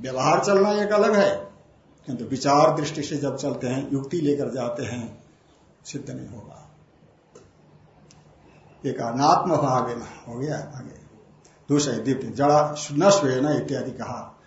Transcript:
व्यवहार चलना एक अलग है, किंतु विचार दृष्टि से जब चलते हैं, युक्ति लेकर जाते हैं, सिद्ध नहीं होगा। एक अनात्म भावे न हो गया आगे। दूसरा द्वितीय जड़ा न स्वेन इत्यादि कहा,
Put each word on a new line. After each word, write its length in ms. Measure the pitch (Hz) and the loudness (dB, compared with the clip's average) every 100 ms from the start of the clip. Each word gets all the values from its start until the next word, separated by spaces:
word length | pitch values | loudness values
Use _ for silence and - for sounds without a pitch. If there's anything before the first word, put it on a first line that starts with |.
व्यवहार 380 | 131 131 139 175 | -8 0 4 4
चलना 320 | 196 196 208 | 4 4 4
एक 180 | 208 202 | 2 2
अलग 220 | 208 226 208 | 4 4 4
है, 200 | - - - - _ _ _ _ - | 4 2 -6 -18 _ _ _ _ -10
किंतु 180 | 117 117 | -8 -6
विचार 500 | 131 143 143 156 147 | -2 4 6 6 4
दृष्टि 280 | 143 - | -2 -6
से 140 | 143 143 | -6 -4
जब 180 | 139 - | -4 -4
चलते 300 | 143 120 127 | -4 -4 -4
हैं, 220 | 131 139 | -4 -2
युक्ति 260 | 135 135 175 | -4 -4 -2
लेकर 300 | 143 143 123 | 0 0 -2
जाते 320 | 127 120 120 117 | -4 -6 -6 -6
हैं, 380 | 120 113 - _ _ _ _ _ _ - | -8 -10 -14 _ _ _ _ _ _ -14
सिद्ध 240 | 143 - | -14 -12
नहीं 180 | 131 127 | -14 -14
होगा। 360 | 117 - - - _ _ _ _ _ _ - - _ _ _ _ _ - - _ _ _ - - - | -16 -18 -20 -20 _ _ _ _ _ _ -20 -20 _ _ _ _ _ -20 -20 _ _ _ -20 -20 -10
एक 160 | 135 120 | -8 -6
अनात्म 540 | 117 123 147 180 175 143 | -4 0 4 4 4 2
भावे 380 | 135 127 120 117 | 2 0 0 -6
न 120 | 110 - 117 | -12 -16 -14
हो 100 | 117 | -8
गया 180 | 147 127 | -6 -6
आगे। 420 | - 131 - - - - _ _ _ _ - | -8 -14 -16 -20 -20 -20 _ _ _ _ -2
दूसरा 240 | 143 131 113 | 0 0 -2
द्वितीय 340 | 117 131 110 | -2 -2 -4
जड़ा 300 | 107 147 147 147 - - | 0 4 4 4 -2 -6
न 160 | 143 196 | 2 4
स्वेन 360 | - 135 127 147 | 4 2 0 0
इत्यादि 400 | 147 - 127 107 | 0 -2 -6 -6
कहा, 420 | - 110 107 - - | -8 -10 -10 -12 -20